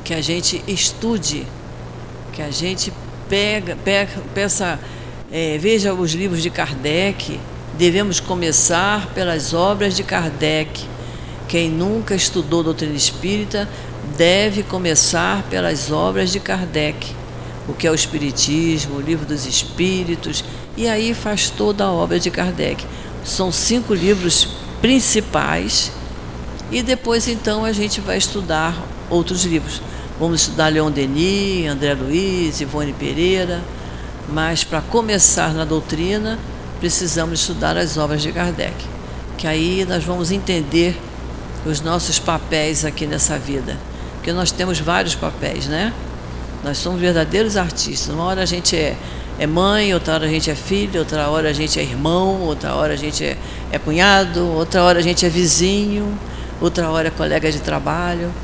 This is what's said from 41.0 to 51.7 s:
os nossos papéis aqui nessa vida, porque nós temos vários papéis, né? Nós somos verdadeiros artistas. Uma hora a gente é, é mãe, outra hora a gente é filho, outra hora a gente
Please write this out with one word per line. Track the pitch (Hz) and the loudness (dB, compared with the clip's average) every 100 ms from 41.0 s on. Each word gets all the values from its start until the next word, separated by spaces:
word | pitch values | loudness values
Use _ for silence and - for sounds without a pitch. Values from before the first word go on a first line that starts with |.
| - - - - - - 156 | -6 -10 -10 -8 -8 -6 -2
os | 151 | -2
nossos | 156 170 170 160 | 0 0 2 0
papéis | - 160 - 160 151 151 151 | 0 -2 0 0 2 0 0
aqui | 147 151 | -2 -2
nessa | 156 - 147 | 2 2 0
vida, | 131 139 120 139 - - - - | -2 -4 -4 -8 -10 -10 -10 -8
porque | - | -4
nós | 175 175 | 0 0
temos | - 185 165 | 0 -2 0
vários | 156 180 180 - | 2 2 2 -2
papéis, | 160 - 147 131 135 | -4 -4 -4 -4 -2
né? | 156 208 - - - - - - - | -2 -2 -4 -8 -10 -10 -8 -8 -8
Nós | 139 143 | -4 -4
somos | 175 180 | -2 0
verdadeiros | 180 170 151 175 220 202 | 2 4 2 2 2 2
artistas. | 175 - - 139 123 | 0 -2 -2 -2 -2
Uma | 151 | -2
hora | 175 190 | 0 0
a | 185 | 0
gente | 175 165 170 | 0 0 2
é, | 151 127 - - - - | 0 -2 -8 -8 -8 -2
é | 151 | 0
mãe, | 160 196 208 208 | 4 4 4 4
outra | 180 - | 2 2
hora | 160 156 | 0 2
a | |
gente | 156 156 | 0 0
é | 143 | -2
filho, | - 196 202 180 | 0 0 0 0
outra | 151 151 147 | 0 0 2
hora | 156 156 | 2 2
a | |
gente | 147 156 | 0 0